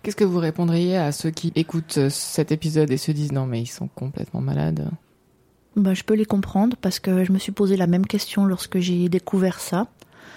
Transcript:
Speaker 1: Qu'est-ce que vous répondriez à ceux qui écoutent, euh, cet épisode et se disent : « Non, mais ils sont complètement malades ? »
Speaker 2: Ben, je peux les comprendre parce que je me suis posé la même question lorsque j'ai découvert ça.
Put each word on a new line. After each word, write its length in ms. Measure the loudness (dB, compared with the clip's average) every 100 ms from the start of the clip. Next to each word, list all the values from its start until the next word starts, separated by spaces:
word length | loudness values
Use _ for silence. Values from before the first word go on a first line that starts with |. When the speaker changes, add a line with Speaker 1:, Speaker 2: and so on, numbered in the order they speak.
Speaker 1:
Qu'est-ce 140 | -8 0
que 80 |
vous 160 | 2 2
répondriez 560 | 0 0 0 2 2 2
à 160 | 0
ceux 200 | -2 -4
qui 200 | -2 -2 -2
écoutent, 420 | -2 -2 -2 0
euh, 120 | 0
cet 440 | 0 -4 -2 0
épisode 360 | 0 0 2 2
et 80 | 0
se 140 | 0
disent : « 200 | -2 -2
Non, 140 | -2 -2
mais 120 | -4
ils 40 | -6
sont 240 | -8 -10
complètement 500 | -8 -8 -8 -8 -4
malades ? » 500 | -2 0 0 -2 -4 -8 _ _ _ _ _ _ _ 0
Speaker 2:
Ben, 180 | 2
je 100 | 0
peux 100 | 0
les 120 | 0 2
comprendre 520 | 0 0 2 2 0
parce 200 | -4 -2
que 260 | 0 2 4
je 80 |
me 60 | 2
suis 120 | 0
posé 240 | 0 2 4
la 120 | 4
même 180 | 2 2
question 400 | -2 -2 0 2
lorsque 340 | 0 -2 -2
j'ai 300 | 0 2 2
découvert 500 | 0 0 0 0 -2
ça. 280 | -4 -2 -4 _ -20 -20 -20